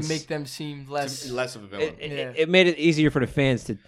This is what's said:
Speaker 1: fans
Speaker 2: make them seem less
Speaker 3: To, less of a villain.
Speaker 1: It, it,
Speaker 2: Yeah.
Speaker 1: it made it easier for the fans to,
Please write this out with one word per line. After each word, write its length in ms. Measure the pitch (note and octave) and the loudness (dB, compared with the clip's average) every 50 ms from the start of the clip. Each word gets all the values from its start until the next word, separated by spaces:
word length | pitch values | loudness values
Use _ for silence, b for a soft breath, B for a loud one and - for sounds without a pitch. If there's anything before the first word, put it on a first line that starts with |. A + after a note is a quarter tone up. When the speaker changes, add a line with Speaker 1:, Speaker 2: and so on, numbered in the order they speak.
| - | 0
Speaker 1:
fans 60 | D#3 | -2
Speaker 2:
make 180 | D#3+ D#3 D3+ | -4 -4 -6
them 200 | - D#3+ D3+ D3 | -6 -8 -8 -8
seem 400 | C3 - - D#3 D3+ C#3+ C#3+ C#3 C3+ | -8 -10 -10 -10 -10 -10 -12 -12 -8
less 380 | C#3+ D3 C#3+ C3+ C3 C3 - | -4 -4 -4 -4 -6 -10 -10
Speaker 3:
To, 60 | C3+ B2 | -6 -4
less 240 | B2 B2+ B2+ - | -4 -4 -4 -6
of 80 | A#2 G#2 | -10 -14
a 20 | |
villain. 280 | G2 G2 G2+ D3+ D#3 - - | -12 -6 -4 -4 -4 -4 -8
Speaker 1:
It, 140 | C#3+ D3+ D3 | -12 -10 -8
it, 60 | C#3 | -8
Speaker 2:
Yeah. 140 | C3+ B2+ B2 | -8 -4 0
Speaker 1:
it 120 | D3+ D#3+ D#3+ | 0 2 6
made 180 | F3 F#3+ F#3 | 6 6 6
it 120 | F3+ E3 C#3+ | 6 4 4
easier 320 | D3 E3 D#3+ D3+ D#3 D3 | 2 2 4 4 4 4
for 100 | - D3 | 4 2
the 60 | B2+ | 0
fans 380 | A2 - D3 C#3 C3+ C3 A#2 - | 0 2 2 2 2 2 0 -2
to, 100 | - A2+ G2 _ | -6 -8 -8 _